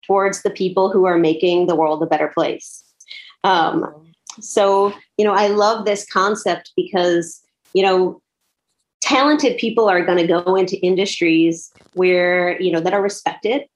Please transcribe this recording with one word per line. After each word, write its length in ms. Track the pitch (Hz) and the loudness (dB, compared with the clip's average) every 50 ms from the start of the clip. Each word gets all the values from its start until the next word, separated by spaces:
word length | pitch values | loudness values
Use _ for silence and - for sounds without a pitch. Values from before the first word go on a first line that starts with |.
| - | -2
towards 360 | - 190 196 196 196 190 - | 0 0 2 2 0 -4 -2
the 80 | - 208 | -6 -6
people 420 | 190 - 190 185 180 190 190 196 | -4 -2 -4 -2 0 0 0 2
who 140 | 220 196 185 | 2 2 2
are 120 | 185 175 | 4 2
making 500 | 170 170 156 160 165 - 180 175 175 180 | 2 2 2 0 2 0 0 2 2 2
the 80 | 175 170 | 0 2
world 280 | 151 160 156 156 151 165 | 0 0 0 0 -2 -2
a 40 | |
better 200 | 165 - - - | -2 0 -2 -2
place. 560 | 147 - 165 160 - - - - - - - _ _ _ _ - _ - - - - - _ - | -4 -2 -2 -2 -2 -4 -8 -12 -20 -20 -20 _ _ _ _ -20 _ -20 -20 -20 -20 -18 _ 0
Um, 680 | 202 190 175 156 - - 160 - - 147 151 160 165 _ _ _ - - - | 0 2 2 2 0 -2 -4 -4 -6 -10 -14 -20 -20 _ _ _ -20 -20 -20
so, 520 | 214 - - 220 196 196 196 196 196 202 202 - - _ _ | -18 -4 0 2 2 4 4 2 2 0 -2 -8 -20 _ _
you 60 | - 214 | -2 0
know, 100 | 208 196 | 2 2
I 140 | 196 214 | 2 2
love 380 | 202 202 208 202 208 226 220 202 | 2 2 2 2 2 0 0 -2
this 200 | 214 202 202 - | -4 -4 -4 -6
concept 680 | - - 196 185 202 214 214 - 196 175 165 - - _ | -4 -2 -2 0 0 -2 -2 -2 -4 -4 -4 -8 -8 _
because, 640 | - 180 - - 185 175 180 175 170 165 170 - - _ _ _ _ _ _ _ | -6 -6 -2 -2 0 0 2 0 0 -2 -4 -12 -20 _ _ _ _ _ _ _
you 100 | 185 190 | 0 2
know, 380 | 190 185 185 185 180 - - _ _ _ _ _ _ _ _ _ _ _ _ _ _ _ _ | 2 2 2 0 0 -4 -10 _ _ _ _ _ _ _ _ _ _ _ _ _ _ _ _
talented 580 | - - - 262 269 294 302 294 294 247 202 | -4 0 0 2 2 2 2 2 0 -2 -2
people 300 | - - 226 220 226 220 | -2 -4 -2 0 0 2
are 160 | 208 185 175 170 | 2 2 2 0
gonna 240 | 180 175 180 170 | 0 0 0 2
go 280 | 175 170 175 175 180 190 | 2 0 0 0 0 0
into 220 | 190 190 180 196 | 0 0 -2 -2
industries 960 | - - 180 185 190 196 196 - - - 165 165 160 165 165 165 165 - - _ _ _ _ _ | -2 0 0 0 0 -2 -4 -2 -2 0 0 2 2 2 2 0 -4 -10 -20 _ _ _ _ _
where, 680 | 180 185 185 180 180 180 180 180 180 175 180 175 - | 0 2 2 2 2 2 2 0 0 0 -2 -2 -2
you 120 | 185 185 | -2 -2
know, 80 | 165 165 | 0 0
that 140 | 165 185 190 | -2 0 -2
are 80 | 202 | 0
respected 640 | 196 202 196 - - 185 - - - 208 226 285 277 _ _ | -2 -2 -4 -4 -8 -8 -8 -4 -4 -2 -2 -2 -4 _ _